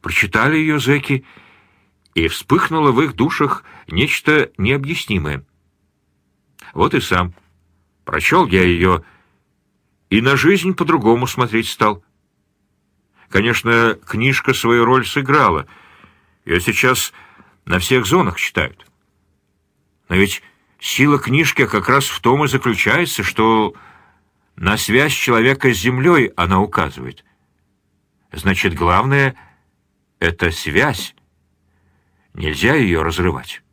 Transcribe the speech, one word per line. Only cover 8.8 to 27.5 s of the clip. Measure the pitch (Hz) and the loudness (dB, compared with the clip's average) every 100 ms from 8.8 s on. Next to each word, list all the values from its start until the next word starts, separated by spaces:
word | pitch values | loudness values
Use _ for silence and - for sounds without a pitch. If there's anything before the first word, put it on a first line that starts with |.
| 90 87 - _ _ _ _ _ _ _ _ _ _ | 2 0 -2 _ _ _ _ _ _ _ _ _ _
и | 101 | 0
на | 120 | 2
жизнь | 139 151 196 185 | 2 2 2 0
по-другому | 185 160 156 107 120 127 | -4 0 0 2 2 0
смотреть | - 120 110 110 | -2 -2 -2 -4
стал. | - 107 101 _ _ _ _ _ _ _ _ _ _ _ _ _ | 0 -2 -2 _ _ _ _ _ _ _ _ _ _ _ _ _
Конечно, | 120 117 113 113 117 117 - - | 0 0 0 2 2 2 0 -8
книжка | 104 123 135 - | -2 -2 -2 -2
свою | 127 120 120 117 | -2 2 2 4
роль | 131 | 2
сыграла. | 110 - 135 147 113 80 71 - - _ _ _ _ _ - | 0 -6 0 2 4 0 -6 -20 -20 _ _ _ _ _ -2
Ее | 85 | -2
сейчас | 95 107 127 123 - - - _ - _ - | 0 0 0 0 -4 -10 -20 _ -20 _ -4
на | 92 | -2
всех | 90 127 101 | 2 0 2
зонах | 175 110 90 | 0 0 -4
читают. | - - 71 - _ _ _ _ _ _ _ _ _ _ _ _ _ | -6 -4 -6 -8 _ _ _ _ _ _ _ _ _ _ _ _ _
Но | 90 | 0
ведь | 98 - _ _ _ _ | 0 -2 _ _ _ _
сила | - - 143 143 | -8 0 2 2
книжки | - 139 151 - 123 | 0 0 0 0 0
как | 107 95 | 0 2
раз | 135 131 | 0 0
в | - | -2
том | 120 135 | 0 0
и | 151 | 0
заключается, | 135 - 104 - 135 170 - | -2 -2 0 0 0 -2 -4
что | 95 - 113 113 107 - - - _ _ _ _ _ - | -6 0 2 2 0 -6 -20 -20 _ _ _ _ _ -6
на | 95 107 | -2 -2
связь | - 113 147 | 0 0 2
человека | 135 - 117 120 135 135 | -2 0 2 2 2 0
с | 107 | 0
землей | 113 127 143 170 120 | -2 0 2 2 2
она | - 87 95 | -2 0 0
указывает. | 101 - 78 67 64 - _ _ _ | 0 -2 -4 -6 -16 -16 _ _ _